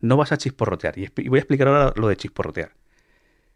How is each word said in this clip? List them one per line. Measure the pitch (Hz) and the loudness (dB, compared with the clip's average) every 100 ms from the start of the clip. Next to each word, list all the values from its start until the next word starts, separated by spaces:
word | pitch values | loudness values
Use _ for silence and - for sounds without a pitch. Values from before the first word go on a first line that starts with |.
No | 117 135 | 2 2
vas | 147 | 2
a | 147 | -2
chisporrotear. | 131 - 101 87 80 - | -4 -4 -4 -2 -6 -6
Y | 95 | -8
expli-, | - - | -8 0
y | |
voy | 131 | 0
a | |
explicar | - 143 135 | 2 2 4
ahora | 143 135 - | 4 2 2
lo | 110 | 0
de | 95 | 0
chisporrotear. | - - 87 82 78 _ _ _ _ _ _ _ _ | -4 -8 -8 -8 -10 _ _ _ _ _ _ _ _